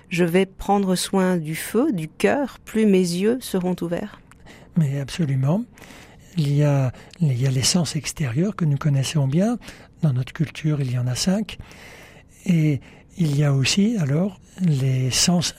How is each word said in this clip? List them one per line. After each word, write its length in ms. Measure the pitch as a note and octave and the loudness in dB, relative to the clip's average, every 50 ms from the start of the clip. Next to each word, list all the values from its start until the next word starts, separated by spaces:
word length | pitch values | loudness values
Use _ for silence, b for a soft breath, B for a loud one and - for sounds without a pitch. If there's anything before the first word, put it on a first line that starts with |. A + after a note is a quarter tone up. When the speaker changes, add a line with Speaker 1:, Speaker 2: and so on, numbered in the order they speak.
| B - | B -6
Speaker 1:
je 160 | F3+ E3 F3+ | -2 -2 0
vais 220 | E3+ E3 F#3+ F#3+ | 2 2 2 0
prendre 480 | F#3+ - - - - G3+ G3+ G3 F#3 F#3 | 0 -4 -6 -2 0 0 2 2 0 0
soin 420 | F3 - - - F#3+ F#3 F#3 F#3 | -2 -2 -2 0 0 2 2 0
du 200 | E3+ D3+ D3+ D#3+ | -2 -2 -6 -8
feu, 340 | - - - - G#3+ C#4 E4 | -8 -8 -4 0 0 0 0
du 140 | A#3 E3 D#3 | 0 -2 -6
cœur, 540 | D#3 - - - G3 - C#4+ C#4 A3+ - - - | -8 -4 0 0 2 2 0 -2 -4 -8 -12 -14
plus 220 | - - A3 A3 | -4 0 2 4
mes 120 | G#3 F#3+ F#3 | 4 4 4
yeux 400 | F#3 E3+ F3 F3+ G3 A3 B3 C4 | 2 2 0 0 0 0 0 -2
seront 340 | - - - F#3 F3+ F3+ F3+ - | -4 -4 -4 -2 -2 -2 -4 -4
ouverts. 400 | F3 E3+ F3 E3+ G3+ G#3 - - - - - B B B B B B B - | -4 -6 -6 -6 -6 -10 -12 -18 -20 -20 -20 B B B B B B B -2
Speaker 2:
Mais 240 | F3 D#3 C3+ C#3 C#3+ | 0 0 0 0 -4
absolument. 640 | C#3 B2 - - E3 C3+ C#3 C3 C3 C#3 E3+ G#3+ A#3+ - B B B B B B B B B B B - - | -6 -6 -4 -4 -2 -2 0 0 0 0 0 0 -2 -6 B B B B B B B B B B B -8 -4
Il 180 | E3+ D3 C#3+ C#3+ | -2 0 0 2
y 80 | C#3+ | 2
a, 300 | D3 D3 C#3+ C#3 C3 B2+ B B B B B - | 4 4 2 2 0 -2 B B B B B -2
il 200 | E3+ C#3+ B2+ A#2 | 0 0 2 0
y 60 | C3+ | 0
a 40 | C3+ | 0
les 120 | B2+ C3+ | 0 2
sens 340 | A#2+ - - F3+ D#3 - - | 2 2 2 2 0 -2 -4
extérieurs 580 | D#3 - - - - D#3 A#2 A2 D3 F3+ G#3+ - | -6 -6 -6 -6 -4 -4 -2 -2 0 -2 -2 -2
que 100 | - E3+ | -2 0
nous 120 | D3+ C#3+ | 0 0
connaissons 500 | C3+ - D3+ C#3 C#3 B2+ - - D3+ C3+ | 0 0 0 0 0 0 0 0 0 0
bien. 320 | C3+ C3+ E3+ G3 A#3 B3 B B B B B B B - - | 2 2 2 2 0 0 B B B B B B B -6 -2
Dans 100 | - D3 | 0 0
notre 200 | B2 B2+ B2+ - | 0 0 -2 -4
culture, 480 | - - D3 - - - - D3+ D3+ C#3+ | -4 -4 -4 -4 -4 -4 -2 -2 0 0
il 120 | C#3 B2 | -2 -2
y 60 | B2 B2+ | -2 -2
en 100 | A#2+ B2+ | -2 -2
a 80 | B2 | -2
cinq. 420 | - - F#3 F#3 G#3+ G#3+ - - B B B B B B B B B B B B B B B - - - | -2 0 0 0 0 -2 -6 -10 B B B B B B B B B B B B B B B -20 -6 -2
Et 340 | - F3 D#3+ D3+ D3+ C#3+ B2 B B B B B - - - | 0 2 4 4 2 0 0 B B B B B -12 -4 -2
il 180 | E3+ D3+ C#3 | -2 0 2
y 60 | C#3+ | 2
a 100 | D3+ C#3+ | 2 2
aussi, 440 | C#3 C3+ C3 - - G3+ G3 A3 B3 G3+ | 2 2 2 2 2 2 2 2 2 0
alors, 420 | D3+ C3 C#3+ D#3+ F#3 G#3 F#3 - - - - G3 | 0 0 0 0 0 -2 -4 -8 -18 -20 -6 -2
les 500 | F#3 E3+ D3 B2+ C3+ C3+ C3 C3 C3 B2+ | 0 0 2 2 0 0 0 0 0 0
sens 460 | A2+ - - - F3 F3 - - - | 0 2 2 2 2 2 0 -2 -2